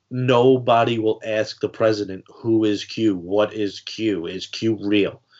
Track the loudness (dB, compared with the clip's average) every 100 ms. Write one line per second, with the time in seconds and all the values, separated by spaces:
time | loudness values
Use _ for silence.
0 | -10 -4 2 4 6 4 4 2 2 0
1 | 0 -2 -2 -4 -4 -4 -8 0 0 0
2 | -4 -10 -16 -8 0 2 2 0 -4 -2
3 | 0 0 -2 0 0 -2 -6 -8 -14 -6
4 | -4 -2 -4 -10 -12 -6 -4 -2 0 0
5 | 0 -4 _ _